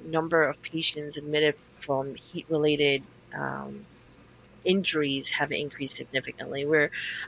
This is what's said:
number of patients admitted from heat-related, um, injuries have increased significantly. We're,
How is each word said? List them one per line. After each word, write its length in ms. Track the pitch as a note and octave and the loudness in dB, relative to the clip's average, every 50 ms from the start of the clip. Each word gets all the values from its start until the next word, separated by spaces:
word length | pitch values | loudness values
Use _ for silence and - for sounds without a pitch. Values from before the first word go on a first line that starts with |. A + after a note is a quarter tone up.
| D3 | -8
number 380 | D#3+ D#3+ D#3+ D#3+ E3 E3+ E3 D#3 | -2 -2 -2 0 2 4 4 4
of 200 | C3+ D3 - - | 4 2 -4 -10
patients 540 | - - D#3+ D#3+ - - D3+ D3 D3 C3+ | -8 -6 -2 -2 -2 -2 -4 -8 -8 -8
admitted 400 | C#3+ D3 D3 D3+ D3+ D#3 D3+ C#3+ - - - - - | -8 -4 0 2 4 4 4 2 0 -6 -18 -18 -14
from 340 | - - C#3 C3 C3+ C#3 B2+ | -4 -2 -2 0 0 -4 -8
heat-related, 880 | - - - - E3+ - - D#3+ D3+ D3+ D3+ D3+ D3 D3 C#3+ C#3 C#3 C3+ - - - - - - | -12 -16 -12 -12 -12 -4 -2 0 2 4 4 4 4 4 4 4 2 0 -6 -16 -20 -20 -12 -8
um, 500 | C#3+ C#3+ C3+ C3+ - - C#2 C#2 C#2 C#2+ - - - - - - - - - - - - - - - - | -6 -4 -4 -4 -6 -8 -10 -12 -14 -16 -18 -20 -20 -20 -20 -20 -20 -20 -20 -20 -20 -20 -20 -20 -4 0
injuries 640 | F#3 F#3 G3 F3+ - - D#3 D3 C#3 C3+ C3+ C3+ - | 2 2 2 2 2 0 0 0 2 0 -2 -2 -4
have 220 | - - D3 C#3+ - | -2 -2 -2 0 0
increased 440 | - D3 C#3+ - - C#3 C3 - | -4 -4 -6 -6 -6 -6 -6 -4
significantly. 680 | - C3 - - C3+ - - - - B2+ B2+ B2+ C#3 C#3+ | -6 -8 -4 -4 -4 -4 -4 -10 -10 -10 -8 -6 -4 0
We're, 260 | D3 D#3 D3+ D3 - - - - - - - - | 4 4 4 4 4 0 -4 -8 -8 -8 -8 -6